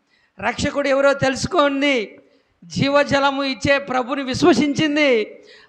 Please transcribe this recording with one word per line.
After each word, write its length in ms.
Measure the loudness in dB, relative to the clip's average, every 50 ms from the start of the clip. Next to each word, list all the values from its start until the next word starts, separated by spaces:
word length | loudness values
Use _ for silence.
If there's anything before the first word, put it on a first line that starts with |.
| _ _ _ _ _ _ _ -8
రక్షకుడు 480 | -6 -6 -4 -4 -4 -4 -2 -2 -2 0
ఎవరో 260 | 2 2 2 2 2
తెలుసుకుంది, 1080 | 2 0 -2 -2 -2 -4 -2 0 2 2 2 0 0 0 0 0 0 -2 -6 -10 -18 -20 _ _ _ _ _ _ _ -20
జీవజలము 800 | -8 -4 -2 0 2 2 2 2 2 2 2 2 0 0 -2 -4
ఇచ్చే 340 | -4 -4 -2 0 0 0 0
ప్రభుని 460 | 0 -2 -4 -4 -4 -4 -4 -6 -4
విశ్వసించింది. 1200 | -6 -4 2 4 4 4 4 2 0 0 -2 -2 0 0 2 2 2 2 2 0 -4 -8 -18 -20 -20 -20 -20 -16